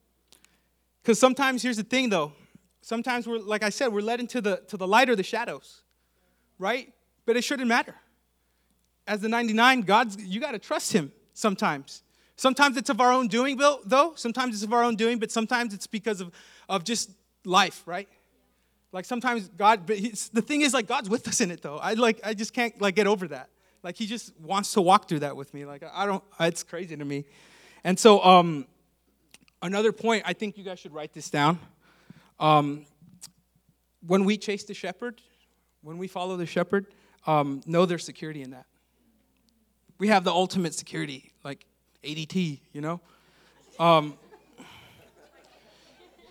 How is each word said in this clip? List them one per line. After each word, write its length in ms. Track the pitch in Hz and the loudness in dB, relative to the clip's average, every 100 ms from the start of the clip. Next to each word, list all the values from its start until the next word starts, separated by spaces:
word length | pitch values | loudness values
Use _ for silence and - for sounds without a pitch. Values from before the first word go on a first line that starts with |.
| _ _ _ _ _ _ _ _ _ _ | _ _ _ _ _ _ _ _ _ _
'Cause 160 | - 220 | 0 4
sometimes, 420 | 254 262 269 254 | 2 2 0 0
here's 160 | 247 220 | -4 -4
the 60 | |
thing, 260 | - 254 247 | -2 -2 0
though. 220 | 185 147 - _ _ _ _ | -2 -4 -10 _ _ _ _
Sometimes 460 | - 226 240 240 233 | -10 -8 -4 -6 -6
we're, 120 | 226 | -8
like 240 | 196 208 | -4 -4
I 60 | 208 | -2
said, 220 | - 262 | -2 -2
we're 100 | 202 | -2
led 200 | 208 240 | -4 -4
into 180 | 247 247 | -6 -4
the, 240 | 202 185 - | -2 -4 -6
to 100 | 190 | -8
the 100 | 185 | 2
light 220 | 220 254 | 4 4
or 80 | 208 | 2
the 60 | |
shadows, 580 | 180 220 233 143 - - _ _ _ _ _ _ _ - | -2 -6 -6 -10 -16 -20 _ _ _ _ _ _ _ -6
right? 340 | 190 254 - _ _ _ - | -4 -4 -6 _ _ _ 0
But 100 | 240 | 0
it 80 | |
shouldn't 240 | - 277 247 | 0 -2 2
matter. 280 | 240 - - _ _ _ _ _ _ _ _ _ _ - | 0 0 -10 _ _ _ _ _ _ _ _ _ _ -6
As 120 | 208 | -4
the 100 | 220 | -2
ninety-nine, 520 | 233 233 220 247 254 | -2 0 4 6 4
God's, 360 | 180 208 240 196 | 4 2 2 -4
you 220 | 190 202 | -8 -6
gotta 180 | 294 233 | -6 -8
trust 340 | - 320 - | -6 -6 -2
him 200 | 190 139 - _ - | -2 -2 -10 _ -4
sometimes. 640 | 214 190 175 143 - - _ _ _ - | -4 -2 -2 -4 -8 -20 _ _ _ -2
Sometimes 380 | 262 262 285 247 | 0 4 2 2
it's 140 | 254 | -2
of 100 | 226 | 2
our 120 | 247 | 4
own 160 | 254 240 | 4 2
doing, 280 | 226 269 254 | 0 0 2
Bill, 240 | 285 277 196 | 2 2 2
though. 280 | 262 330 311 | 2 2 -2
Sometimes 400 | 240 247 254 208 | -6 -4 -4 -6
it's 80 | |
of 100 | 208 | 0
our 100 | 240 | 2
own 120 | 240 214 | 2 2
doing, 240 | 226 240 | 0 -2
but 120 | 220 | -2
sometimes 440 | 226 220 247 240 196 | -4 -2 -2 -4 -8
it's 100 | - | -10
because 360 | 220 226 190 | -8 -6 -6
of, 100 | 175 - - - - | -8 -16 -20 -20 -6
of 160 | 190 | -4
just 280 | 165 233 - _ _ _ 185 | -2 -6 -6 _ _ _ 0
life, 380 | 185 180 - - | 2 2 -2 -12
right? 240 | 175 196 _ _ _ _ _ _ _ _ | -12 -12 _ _ _ _ _ _ _ _
Like, 140 | 185 185 | -12 -8
sometimes 420 | 247 254 233 185 | -4 -2 -2 -6
God, 360 | - 208 220 165 | 2 4 4 0
but 120 | 208 | -4
he's, 320 | 226 208 - | -4 -8 -4
the 120 | 226 | -2
thing 200 | - 294 | 0 0
is, 120 | 294 | 2
like, 140 | 262 214 | 0 -2
God's 200 | 262 202 | -4 -2
with 200 | 233 233 | -4 -2
us 120 | - | -2
in 120 | 185 | -2
it, 100 | 165 | -4
though. 160 | 156 147 | -12 -8
I, 160 | 180 | -4
like, 260 | 220 240 226 | 2 2 2
I 100 | 202 | -4
just 180 | 208 226 | -6 -6
can't, 300 | 247 233 208 | -4 -4 -2
like, 140 | 202 185 | 0 2
get 100 | 196 | 2
over 220 | 208 175 | 0 -4
that. 220 | 135 - _ _ _ | -12 -16 _ _ _
Like, 120 | 180 175 | -14 -10
he 120 | 214 | -8
just 280 | 226 - - | -8 -12 -16
wants 340 | 156 190 196 | -4 -4 0
to 80 | 208 | 2
walk 260 | 175 196 - | 6 4 4
through 120 | 156 | -4
that 160 | 143 135 | -4 -8
with 180 | 135 | -14
me. 120 | 143 143 | -16 -16
Like, 180 | 143 156 | -16 -12
I 140 | 175 202 | -4 -2
don't, 160 | 190 - - | -4 -6 -2
it's 240 | 165 170 | -2 -2
crazy 340 | - 170 180 147 | -8 -12 -12 -10
to 80 | 143 | -8
me. 200 | 143 - _ - - - - | -8 -10 _ -20 -20 -20 -6
And 160 | 175 190 | -2 6
so, 240 | 226 202 | 8 10
um, 420 | 185 185 170 147 - _ _ _ _ _ _ _ _ _ | 10 10 8 0 -8 _ _ _ _ _ _ _ _ _
another 300 | 175 196 220 | -4 0 0
point, 320 | 214 220 214 175 | 0 0 0 -2
I 80 | |
think 240 | 180 208 202 | -6 -8 -10
you 60 | |
guys 160 | 196 180 | -14 -14
should 140 | 165 151 | -16 -14
write 180 | 156 | -14
this 160 | 156 - | -14 -6
down. 300 | 147 147 170 - _ _ _ - - _ - | 2 2 2 -6 _ _ _ -20 -20 _ 0
Um, 480 | 156 151 147 147 147 _ - - - _ _ _ _ _ _ _ 170 | 4 4 4 -4 -12 _ -20 -20 -20 _ _ _ _ _ _ _ 0
when 180 | 196 196 | 2 2
we 100 | 214 | 0
chase 280 | 214 202 | -4 -8
the 100 | - | -10
shepherd, 480 | 196 180 180 240 226 _ _ _ _ _ _ | -12 -10 -8 -10 -12 _ _ _ _ _ _
when 160 | 151 170 | -16 -12
we 80 | 190 | -10
follow 300 | 185 185 180 | -8 -8 -6
the 100 | 170 | -4
shepherd, 400 | 180 175 202 196 _ _ _ - | -4 -2 -2 -4 _ _ _ 0
um, 340 | 151 143 139 160 | 0 0 -4 0
know 180 | 170 180 | 2 2
there's 180 | 170 | 0
security 380 | - - 156 151 | -10 -14 -14 -14
in 80 | 131 | -14
that. 160 | 127 - _ _ _ _ _ _ _ _ _ _ _ _ - | -18 -20 _ _ _ _ _ _ _ _ _ _ _ _ -4
We 120 | 202 | 2
have 160 | 196 180 | 4 4
the 60 | |
ultimate 420 | 170 185 190 170 | 0 0 -2 -4
security, 580 | - - 160 151 135 - _ | -6 -10 -8 -8 -10 -18 _
like 220 | 143 139 _ _ _ _ | -16 -16 _ _ _ _
A 100 | 139 | -12
D 120 | 156 151 | -10 -6
T, 360 | 185 165 135 _ | -2 -2 -6 _
you 80 | 147 | -10
know? 180 | 156 170 - _ _ _ _ _ _ - | -8 -8 -12 _ _ _ _ _ _ 0
Um, 380 | 170 160 151 - _ - _ - | 4 6 4 -6 _ -20 _ -20
<laughs> 80 | - - - - - _ _ _ _ _ _ _ _ _ - _ - | -20 -20 -20 -20 -20 _ _ _ _ _ _ _ _ _ -20 _ -20